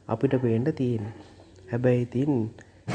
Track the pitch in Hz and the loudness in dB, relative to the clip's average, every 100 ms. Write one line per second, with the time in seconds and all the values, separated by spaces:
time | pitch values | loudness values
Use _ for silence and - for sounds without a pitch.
0 | - 113 135 131 123 113 131 - 123 113 | -6 0 2 2 2 2 0 0 -2 -2
1 | 104 - - - - - - 120 127 123 | -4 -10 -20 -20 -20 -20 -6 0 4 4
2 | 120 120 147 127 110 - - - - | 2 0 0 0 -2 -6 -20 -16 -6